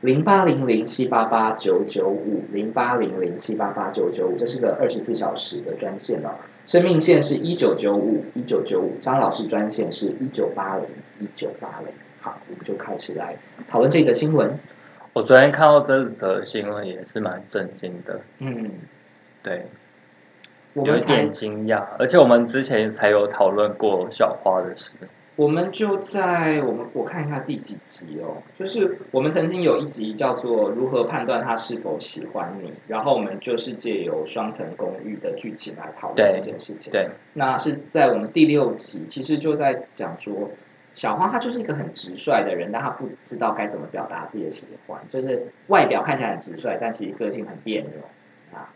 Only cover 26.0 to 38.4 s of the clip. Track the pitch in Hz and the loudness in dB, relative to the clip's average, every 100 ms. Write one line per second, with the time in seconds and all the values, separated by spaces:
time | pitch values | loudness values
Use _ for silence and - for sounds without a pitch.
26 | - 202 180 170 160 151 131 117 120 131 | -2 -2 0 2 2 2 0 -4 -6 -6
27 | 110 175 147 143 131 147 - 101 - - | -6 -4 -6 -6 -6 -8 -8 -16 -14 -14
28 | 82 76 - - - - 190 220 190 - | -12 -10 -10 -12 -16 -10 -6 0 0 0
29 | - 131 147 170 160 180 165 - 147 - | -2 0 2 0 0 2 2 2 0 -6
30 | 107 107 135 120 123 113 104 113 131 127 | -8 -2 -2 -2 0 2 2 0 0 0
31 | 117 147 117 117 117 113 - 117 - 90 | 0 -2 -2 -2 0 -4 -4 -8 -6 -6
32 | - - - - 90 98 87 78 - 110 | -6 -8 -8 -8 -8 -10 -12 -16 -8 -4
33 | 139 117 98 98 127 113 127 117 117 101 | 0 0 0 -6 -4 -4 -4 -6 -4 -2
34 | 85 - - 117 107 - 87 - 92 95 | -2 -4 -4 -4 -6 -6 -10 -6 -8 -6
35 | 107 104 - - 113 - - - 78 - | -10 -8 -6 -6 -10 -10 -12 -12 -14 -12
36 | - - 101 92 95 - - 104 - 104 | -4 4 4 4 -2 -10 -12 -14 -4 -2
37 | 92 - _ 151 131 127 156 139 - 160 | -2 -6 _ -4 -2 0 -2 -4 -4 4
38 | - 113 - 170 | 4 4 0 4